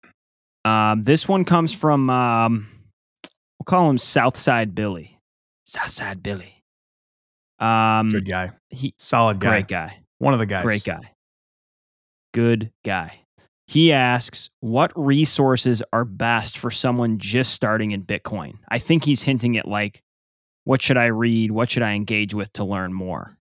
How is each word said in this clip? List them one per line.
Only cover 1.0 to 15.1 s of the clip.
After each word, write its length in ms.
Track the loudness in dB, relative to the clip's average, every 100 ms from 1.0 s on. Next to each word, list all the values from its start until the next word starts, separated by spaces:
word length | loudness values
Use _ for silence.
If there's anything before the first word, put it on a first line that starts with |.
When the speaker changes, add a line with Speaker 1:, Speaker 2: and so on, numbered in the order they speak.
Speaker 1:
this 240 | 4 2 4
one 160 | 0
comes 280 | 4 2 2
from, 360 | 0 0 2 2
um, 600 | 2 2 2 2 0 -6 -20 _ _ _ _ -20 _ _ -14
we'll 60 | 0
call 240 | 2 4
him 80 | 2
Southside 760 | 2 2 2 2 0 0 0
Billy. 440 | -4 -6 -6 -12 _ _ _ _ _ -14
Southside 560 | -10 -6 -6 -8 -8
Billy. 280 | -8 -10 -12 _ _ _ _ _ _ _ _ _ _ -4
Um, 500 | 2 4 4 4 2
Speaker 2:
Good 160 | 0 -2
guy. 240 | -4 -6 -10 _
Speaker 1:
he 240 | -10 -10 -8
Speaker 2:
Solid 400 | -2 2 2 2
guy. 80 | 0
Speaker 1:
great 180 | 0 -2
guy. 340 | -6 -8 -14 _ -4
Speaker 2:
One 140 | 0
of 80 | 2
the 60 | 0
guys. 180 | -2
Speaker 1:
Great 200 | -2 -2
guy. 280 | -4 -10 -12 _ _ _ _ _ _ _ _ _ _ _ _
Good 400 | 0 2 2 -2 -10
guy. 360 | -6 -6 -6 -14 _ _ _ _ -2
He 260 | 4 6
asks, 580 | 6 2 0 -4 -10 -12 _
"What 320 | -4 0 0 0
resources 880 | 2